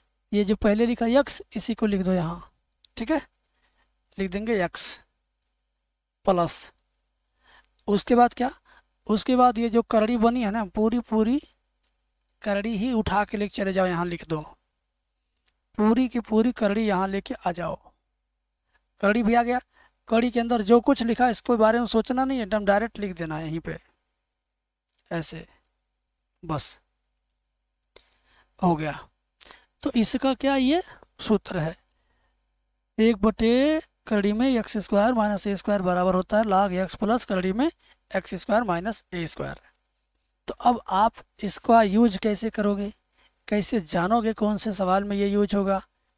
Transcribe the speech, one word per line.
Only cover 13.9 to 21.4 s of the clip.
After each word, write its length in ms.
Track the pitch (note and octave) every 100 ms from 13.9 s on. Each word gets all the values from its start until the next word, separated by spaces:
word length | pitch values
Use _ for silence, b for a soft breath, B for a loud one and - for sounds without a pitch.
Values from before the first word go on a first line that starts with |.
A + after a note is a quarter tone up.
| E3+ F3
लिख 220 | E3+ -
दो, 140 | D#3 D3+ - _ _ _ _ _ _ _ _ _ _ _ -
पूरी 300 | G#3+ A3+ B3+
की 120 | A#3+
पूरी 320 | - A3 A#3+
करड़ी 340 | - G#3 G3+ A3
यहाँ 200 | F#3 F#3+
लेके 260 | G3 - B3 F3+
आ 40 |
जाओ। 280 | E3+ E3 D#3+ - _ _ _ _ _ _ _ _ _ _ _
करड़ी 220 | G3+ A3+
भी 120 | A3 A#3
आ 80 |
गया, 160 | A#3+ B3+ - b b b -
करड़ी 240 | A3+ A#3+
के 80 | A#3
अंदर 220 | A#3 A#3+
जो 180 | G3 A#3+
कुछ 220 | B3+ C#4
लिखा 220 | A#3 A3+ B3
है, 60 |
इसके 240 | G#3+